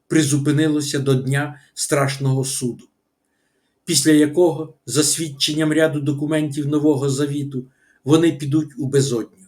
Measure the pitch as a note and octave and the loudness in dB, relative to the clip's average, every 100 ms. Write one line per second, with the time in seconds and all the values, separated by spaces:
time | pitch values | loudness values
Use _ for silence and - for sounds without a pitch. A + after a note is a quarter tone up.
0 | - D#3+ C#3 C#3+ C#3+ D3 D#3 D3+ C#3+ D3 | -2 0 2 0 2 2 2 0 -2 -2
1 | C3+ C3 C3 C#3 D3 - _ - - C#3+ | 0 0 0 -2 -4 -10 _ -10 -2 0
2 | C3+ - C3+ C3 C3 - B2 G#2+ - _ | 0 -2 0 0 -2 -4 -6 -8 -16 _
3 | _ _ _ _ _ _ _ _ - D3+ | _ _ _ _ _ _ _ _ -4 0
4 | D#3+ D3+ D3 D3 F3 D3+ D3+ - C3 D3 | 4 4 4 2 2 0 -8 -12 -4 0
5 | D3+ D#3 D#3+ C3+ - D3+ D#3 D#3 D#3 C#3+ | 0 -2 -6 -4 -2 0 0 2 2 0
6 | C#3 C#3 D3 D#3 D3+ D3 C#3+ D3+ D3+ C3 | -4 -2 -2 -2 -2 -4 -2 0 2 2
7 | C#3 C3+ C#3+ C#3+ C#3 C3 - _ _ _ | 0 -2 -4 -4 -6 -8 -12 _ _ _
8 | C3 D#3+ E3 - C#3+ D#3 D3+ - C3+ C#3 | 2 4 4 0 -2 -2 -2 -6 -2 0
9 | C#3 A#2 G#2+ _ | 0 -2 -6 _